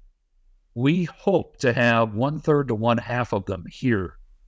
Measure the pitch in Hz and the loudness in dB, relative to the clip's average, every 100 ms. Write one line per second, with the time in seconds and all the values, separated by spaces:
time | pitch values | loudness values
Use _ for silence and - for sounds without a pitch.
0 | - _ _ _ _ _ _ 120 131 180 | -20 _ _ _ _ _ _ -2 0 0
1 | 170 - - 180 - - 131 117 120 117 | -2 -4 0 0 -2 -2 0 2 2 2
2 | 113 104 135 156 156 147 139 107 113 117 | 0 -2 -4 -2 0 2 0 -2 0 0
3 | - 123 120 107 95 92 85 - 127 107 | -2 -6 -2 -4 -4 -8 -10 -4 0 0
4 | 90 - - - | -2 -10 -20 -20